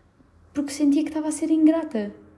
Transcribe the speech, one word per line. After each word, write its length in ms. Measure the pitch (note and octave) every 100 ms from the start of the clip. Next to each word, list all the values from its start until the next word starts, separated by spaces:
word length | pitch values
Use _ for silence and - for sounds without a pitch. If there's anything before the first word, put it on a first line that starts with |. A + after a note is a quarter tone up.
| _ _ _ _ _
porque 180 | D4 C#4+
sentia 320 | - C#4+ D4+
que 60 | D4+
estava 180 | D#4 D4+
a 40 |
ser 200 | - D#4
ingrata. 600 | D#4+ D#4 E4 D#4 A3 G3+ - -